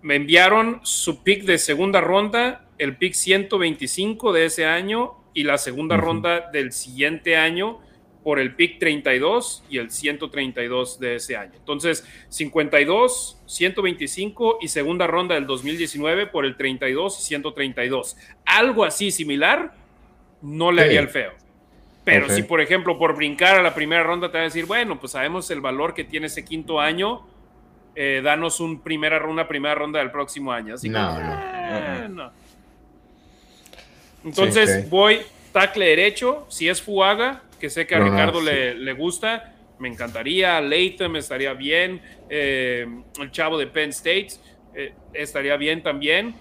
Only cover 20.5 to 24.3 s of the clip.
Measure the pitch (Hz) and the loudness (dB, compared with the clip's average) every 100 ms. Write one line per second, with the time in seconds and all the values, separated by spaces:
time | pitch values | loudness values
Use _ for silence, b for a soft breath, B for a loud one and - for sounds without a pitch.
20.5 | 151 170 175 156 147 143 143 104 - _ | 0 4 6 6 6 2 -4 -6 -10 _
21.5 | _ _ _ - _ - 156 139 202 202 | _ _ _ -20 _ 4 4 4 0 2
22.5 | 165 151 185 175 151 160 147 151 143 180 | 0 2 2 0 2 2 2 -2 4 6
23.5 | 190 175 165 151 170 165 175 175 | 6 6 2 0 2 2 0 -2